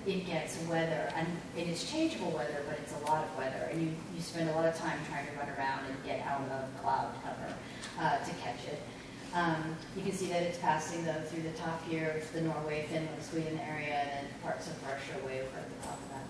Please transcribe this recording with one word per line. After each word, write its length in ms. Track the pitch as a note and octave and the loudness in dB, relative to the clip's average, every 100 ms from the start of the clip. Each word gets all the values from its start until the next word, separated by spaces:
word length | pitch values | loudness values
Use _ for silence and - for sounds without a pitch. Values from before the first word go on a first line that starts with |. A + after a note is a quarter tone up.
| G3 | 0
it 180 | F#3 | 0
gets 340 | F3 D#3+ D3 - | 0 0 0 -2
weather, 500 | E3 E3 E3 D#3 - | 0 2 4 2 0
and 120 | D#3 E3 E3+ - | 0 0 0 -4
it 140 | E3+ E3+ | -2 0
is 160 | E3 | 0
changeable 460 | - D#4 D#4+ - E3+ | 0 2 4 2 0
weather, 320 | D#3 D3 D3 - | 0 0 -2 -2
but 120 | D3+ | -4
it's 160 | - | -4
a 100 | D#3 | -2
lot 200 | D3 - | 2 4
of 120 | - - | 2 0
weather, 320 | - - - | -2 0 0
and 120 | E3 | 2
you, 100 | D#3+ D#3+ - | 0 0 -4
you 80 | E3+ | -4
spend 260 | E3+ E3+ D#3+ | -4 0 2
a 40 | |
lot 100 | D#3 | 6
of 100 | E3 E3 | 4 4
time 200 | E3 D#3 D3+ | 0 -2 -2
trying 160 | D3 C#3+ | -4 -4
to 60 | |
run 160 | D3 C#3 C#3 | -4 -4 0
around 260 | C3+ C#3 | 0 0
and 180 | C3 C3 | -2 -4
get 240 | C#3+ C3+ C#3 | -2 -2 0
out 140 | C#3 | 0
of 420 | C3 C3+ C3+ - | 0 -2 -4 -2
cloud 300 | - - - - | 2 4 2 -2
cover, 320 | - - - - - - - - | -6 -4 -4 -6 -8 -8 -8 2
uh, 160 | - - | 4 4
to 60 | - - | 2 -2
catch 220 | - - - | -4 -4 -4
it. 80 | D3 - - - - - | -6 -6 -10 -10 -10 -2
Um, 420 | F3 E3+ D#3 D#3+ D#3+ - | 2 4 4 2 -4 -4
you 80 | G3 | -2
can 100 | G3 | 0
see 160 | F#3 F3 | 2 2
that 140 | F3 | 4
it's 140 | F3 - | 2 4
passing, 480 | - D#3 - E3 | 4 4 4 0
though, 160 | E3+ D#3 D#3 | 0 0 -2
through 160 | E3 | -2
the 80 | D#3+ D#3+ | -2 -2
top 280 | F3 E3+ F3 | -2 -2 0
here 280 | D#3+ D#3+ D#3 | 2 2 2
of 160 | D#3 | 0
the 80 | E3 | 0
Norway, 460 | D#3+ D3+ D3+ D3+ D3+ | 2 2 0 0 0
Finland, 320 | D#3+ D#3 D3+ | 0 0 -2
Sweden 360 | - E3 D#3+ D#3 | -2 0 0 0
area, 340 | - D3+ D3 | -2 -2 0
and 180 | D3 C#3+ | 2 2
then 140 | C#3 C#3 C#3 | 0 -4 -4
parts 260 | - - - | -4 -2 -4
of 140 | - | -6
Russia 400 | C3+ C3+ - C3 C3 | -4 -4 -4 -4 -2
way 160 | C3 | -2
over 160 | C3 - | -2 -4
at 100 | - | -6
the 180 | - - | -6 -6
top 120 | - | -6
of 100 | - | -6
that, 160 | - - | -6 -6